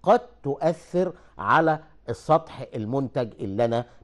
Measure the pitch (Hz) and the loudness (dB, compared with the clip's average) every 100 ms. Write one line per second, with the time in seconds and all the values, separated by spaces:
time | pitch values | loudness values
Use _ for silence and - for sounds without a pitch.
0 | - 233 - - 139 139 160 170 - 175 | 4 2 2 -10 -8 -2 -2 -2 -4 -2
1 | 180 - - - 98 139 165 156 - - | -2 -6 -20 -6 2 4 4 0 -6 -18
2 | - 113 - 160 160 - 131 131 107 135 | -12 -10 2 2 2 -16 -10 -8 -4 -4
3 | 131 135 117 - 101 98 117 117 120 - | -2 -4 -6 -8 -6 -2 0 0 -4 -18